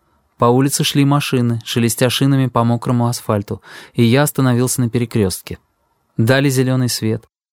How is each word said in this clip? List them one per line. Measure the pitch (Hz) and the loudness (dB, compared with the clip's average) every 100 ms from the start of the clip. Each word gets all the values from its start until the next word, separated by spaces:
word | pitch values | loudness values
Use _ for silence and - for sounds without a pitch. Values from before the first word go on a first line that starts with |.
| _ _ _ - | _ _ _ 0
По | 120 | 2
улице | 123 139 - | 4 2 0
шли | 151 143 139 | -2 0 2
машины, | 143 - 131 120 117 | 2 0 -2 0 -2
шелестя | - 123 117 - 127 | -4 -2 -2 0 0
шинами | - 139 139 127 | 0 0 2 0
по | 120 | 0
мокрому | 117 120 - 123 120 | 0 0 0 0 0
асфальту, | 120 - 107 - 107 - - - | -4 -2 -4 -2 -12 -14 -20 -12
и | - | 0
я | 117 131 | 2 4
остановился | 147 - 131 120 127 - | 0 0 0 0 -2 -2
на | 120 | -2
перекрёстке. | 120 120 117 95 - - 90 _ _ _ _ _ - | -2 -2 0 0 -2 -12 -16 _ _ _ _ _ -4
Дали | 113 135 143 | 2 2 2
зелёный | 131 131 127 123 | 0 0 0 -2
свет. | - 110 110 _ _ _ | -4 -4 -6 _ _ _